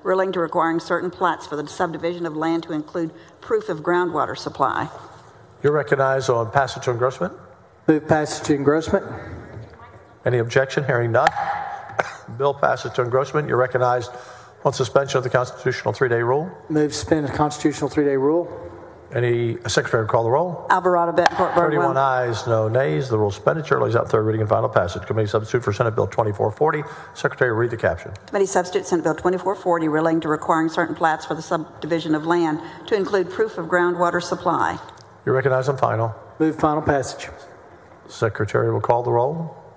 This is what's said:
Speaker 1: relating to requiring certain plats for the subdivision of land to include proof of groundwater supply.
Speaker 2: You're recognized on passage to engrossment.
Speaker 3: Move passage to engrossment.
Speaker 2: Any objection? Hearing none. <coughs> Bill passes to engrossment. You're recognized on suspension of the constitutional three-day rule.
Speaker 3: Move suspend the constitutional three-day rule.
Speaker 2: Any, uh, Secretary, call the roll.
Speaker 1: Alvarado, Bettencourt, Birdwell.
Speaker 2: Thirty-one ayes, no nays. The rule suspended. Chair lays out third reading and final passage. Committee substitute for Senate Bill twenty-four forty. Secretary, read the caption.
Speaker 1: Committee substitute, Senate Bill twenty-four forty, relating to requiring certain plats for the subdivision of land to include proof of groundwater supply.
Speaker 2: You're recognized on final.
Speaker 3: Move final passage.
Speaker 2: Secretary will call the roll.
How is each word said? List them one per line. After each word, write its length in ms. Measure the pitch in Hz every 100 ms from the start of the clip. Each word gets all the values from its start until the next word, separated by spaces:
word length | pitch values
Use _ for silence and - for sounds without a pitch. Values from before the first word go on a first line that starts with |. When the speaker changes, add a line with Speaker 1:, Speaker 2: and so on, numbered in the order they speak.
Speaker 1:
relating 280 | - 185 190
to 60 | 185
requiring 400 | 165 180 165 165
certain 300 | - 175 180
plats 380 | - 180 160 -
for 80 | 147
the 120 | 147
subdivision 580 | - 180 160 165 175 170
of 100 | 156
land 260 | 160 165
to 100 | 160
include 380 | 156 151 180 165 - - -
proof 260 | - 220 202
of 120 | 160
groundwater 580 | 151 175 180 156 123 131
supply. 520 | - - 135 - 135 - - - - - - -
Speaker 2:
You're 100 | 143
recognized 560 | 151 139 139 135 135 131
on 220 | 120 110
passage 340 | 139 131 - -
to 60 |
engrossment. 420 | 117 127 - 180 - - - - _ -
Speaker 3:
Move 200 | 156 151
passage 380 | 160 147 - -
to 60 |
engrossment. 520 | 143 139 156 156 196 - - - - - - - - - - - -
Speaker 2:
Any 140 | - 123
objection? 460 | 117 135 135 -
Hearing 280 | 143 123 117
none. 180 | 113 147 - - - - -
<coughs> 540 | - - - - - 113
Bill 160 | 139
passes 380 | 139 139 123 123
to 80 | 123
engrossment. 460 | 123 127 143 151 147
You're 100 | 123
recognized 540 | 127 127 123 123 110 - - - - -
on 100 | 147
suspension 440 | - 123 143 139 135
of 60 |
the 80 | 123
constitutional 600 | 127 123 - 131 123 -
three-day 280 | 107 131 117
rule. 300 | 117 135 175 - -
Speaker 3:
Move 240 | 151 151
suspend 340 | 147 - 160 143
the 40 |
constitutional 580 | - 151 - 156 139 143
three-day 280 | - 143 135
rule. 500 | 135 160 170 - - - - - -
Speaker 2:
Any, 460 | 120 120 120 117 113
uh, 80 | 120
Secretary, 400 | - 127 120 107
call 160 | 123
the 60 | 113
roll. 360 | 131 180 165 -
Speaker 1:
Alvarado, 420 | 190 180 175 170
Bettencourt, 400 | 165 170 - 180
Birdwell. 40 | -
Speaker 2:
Thirty-one 420 | 170 147 139 135
ayes, 500 | 135 127 123 110 -
no 220 | 110 107
nays. 400 | 120 143 151 127
The 80 | 110
rule 140 | 104
suspended. 340 | 98 - 156 147
Chair 160 | 135
lays 120 | 117
out 140 | 113 -
third 140 | 113
reading 180 | 110 110
and 100 | 107
final 200 | 107 113
passage. 320 | 117 90 90
Committee 260 | - 110 104
substitute 380 | 110 107 123 -
for 80 |
Senate 220 | 101 117 107
Bill 120 | 107
twenty-four 420 | - 107 101 110
forty. 320 | 107 151 151 147 - -
Secretary, 380 | - 143 - 127
read 200 | 110 120
the 60 | 117
caption. 360 | 98 85 - 98 -
Speaker 1:
Committee 180 | 208 190
substitute, 420 | 196 180 196 190
Senate 160 | 175
Bill 120 | 160 156
twenty-four 400 | 180 180 180 196
forty, 340 | 185 170 160
relating 320 | 151 165 165
to 80 | 156
requiring 400 | 151 - 165 160
certain 260 | 160 165 165
plats 300 | 165 156 -
for 100 | 156
the 60 |
subdivision 720 | 160 170 156 - 156 165 160 156
of 100 | 156
land 360 | 175 165 151 - - -
to 80 | 220
include 340 | 175 202 180
proof 280 | - 220 214
of 80 | 165
groundwater 580 | 180 175 175 175 175
supply. 560 | 175 175 180 151 87 - - - - - -
Speaker 2:
You're 100 | 131
recognized 320 | 131 131 131
on 80 | 135
final. 400 | 117 110 113 110 - -
Speaker 3:
Move 160 | 160 156
final 260 | 156 147
passage. 460 | 151 143 127 - - - - - - - - - -
Speaker 2:
Secretary 640 | - 113 - 104 120 117
will 80 | 113
call 240 | 110 120
the 80 | 120
roll. 460 | 120 127 165 165 - -